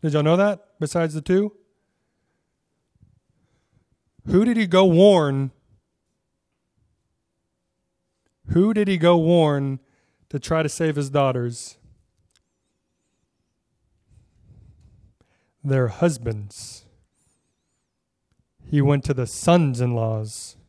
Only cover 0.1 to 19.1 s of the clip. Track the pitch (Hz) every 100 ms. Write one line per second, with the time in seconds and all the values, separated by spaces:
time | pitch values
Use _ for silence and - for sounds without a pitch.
0.1 | 151 151 175 202 196 _ _ 151 170 165
1.1 | 156 143 185 208 - _ _ _ _ _
2.1 | _ _ _ _ _ _ _ _ _ _
3.1 | _ _ _ _ _ _ _ _ _ _
4.1 | _ - 180 233 226 202 185 190 165 202
5.1 | 190 151 135 135 _ _ _ _ _ _
6.1 | _ _ _ _ _ _ _ _ _ _
7.1 | _ _ _ _ _ _ _ _ _ _
8.1 | _ _ _ - 165 202 214 202 185 165
9.1 | 175 160 175 156 143 139 135 _ _ _
10.1 | _ _ 143 - 160 156 - 160 147 139
11.1 | 143 139 127 120 117 - - _ _ _
12.1 | _ _ _ _ _ _ _ _ _ _
13.1 | _ _ _ _ _ _ _ _ _ _
14.1 | _ _ _ _ - - _ _ _ _
15.1 | _ _ _ _ _ 143 135 123 - 175
16.1 | 135 117 110 104 - - - _ _ _
17.1 | _ _ _ _ _ _ _ _ _ _
18.1 | _ _ _ _ _ - 147 139 143 -